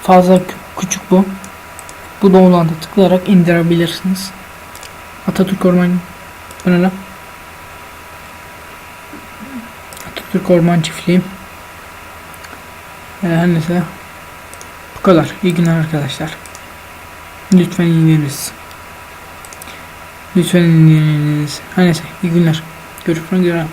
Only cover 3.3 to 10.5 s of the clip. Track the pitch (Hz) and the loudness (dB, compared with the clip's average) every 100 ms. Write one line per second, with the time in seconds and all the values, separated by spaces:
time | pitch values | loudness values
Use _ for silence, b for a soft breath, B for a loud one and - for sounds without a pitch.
3.3 | 190 170 170 170 170 165 - 190 190 - | 2 4 2 2 0 0 -4 -4 -4 -6
4.3 | - - - - - - - - - - | -16 -20 -20 -20 -20 -20 -20 -20 -10 -8
5.3 | - 185 190 190 180 180 180 175 - - | -2 -2 0 2 2 2 -2 -6 -18 -20
6.3 | - - - - 180 185 185 - - - | -20 -20 -6 0 2 2 -2 -16 -20 -20
7.3 | - - - - - - - - - - | -20 -20 -20 -20 -20 -20 -20 -20 -20 -20
8.3 | - - - - - - - - - - | -20 -20 -20 -20 -20 -20 -20 -20 -20 -20
9.3 | - 220 262 220 - - - - - - | -20 -16 -16 -16 -18 -20 -18 -16 -16 -6
10.3 | 190 190 | -6 2